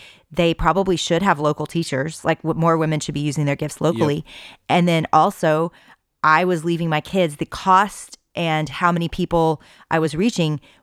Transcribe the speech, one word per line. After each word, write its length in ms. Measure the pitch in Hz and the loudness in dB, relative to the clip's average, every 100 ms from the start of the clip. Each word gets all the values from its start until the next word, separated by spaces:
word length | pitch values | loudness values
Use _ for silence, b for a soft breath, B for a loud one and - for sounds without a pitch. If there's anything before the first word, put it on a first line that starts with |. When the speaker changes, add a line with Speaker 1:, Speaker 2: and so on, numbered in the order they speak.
| B B B | B B B
Speaker 1:
they 240 | - 170 | -2 0
probably 440 | 160 165 165 190 170 | 2 2 2 0 -2
should 260 | - 170 | 0 0
have 160 | 196 160 | 2 0
local 260 | 151 151 151 | 0 -2 -4
teachers, 580 | 170 165 131 151 - | -6 -4 -4 -4 -4
like, 200 | - 160 | -4 -2
w-, 160 | 160 160 | -2 0
more 160 | 165 165 | 2 2
women 220 | 160 156 | 0 -2
should 160 | - 147 | -4 -4
be 60 | |
using 240 | 147 143 143 | -4 -2 -2
their 100 | 143 | -2
gifts 220 | 151 - | -6 -2
Speaker 2:
Yep. 160 | 156 | -2
Speaker 1:
locally. 300 | 170 156 147 B B B B - | 0 0 -2 B B B B -2
And 180 | 175 175 | 2 2
then 200 | 165 - | 2 2
also, 600 | 156 175 - 160 156 170 b b b _ _ | 2 2 2 0 0 0 b b b _ _
I 220 | 151 156 180 | 4 4 4
was 180 | 175 | 0
leaving 260 | 165 170 165 | 0 -2 0
my 120 | 151 | -2
kids, 360 | - 190 170 147 | -2 0 0 -2
the 100 | 165 | -8
cost 720 | - - 185 202 - - - _ - | -4 4 4 4 -4 -18 -20 _ -6
and 340 | 170 156 151 | -2 -2 -2
how 220 | 131 175 | -2 0
many 180 | 170 170 | 0 -2
people 540 | - 175 170 160 156 B B B | -4 -2 2 2 0 B B B
I 80 | 160 | 0
was 160 | 160 | 0
reaching 460 | 151 220 196 160 151 b b | 0 -2 0 0 -2 b b